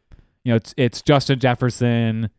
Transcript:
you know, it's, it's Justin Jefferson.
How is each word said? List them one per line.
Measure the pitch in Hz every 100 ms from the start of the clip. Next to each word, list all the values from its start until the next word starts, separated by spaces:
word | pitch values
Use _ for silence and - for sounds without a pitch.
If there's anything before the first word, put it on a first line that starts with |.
| _ - _ _
you | 123
know, | 113
it's, | - -
it's | 120 -
Justin | - 143 - 131
Jefferson. | 127 120 123 - 120 117 113 110 113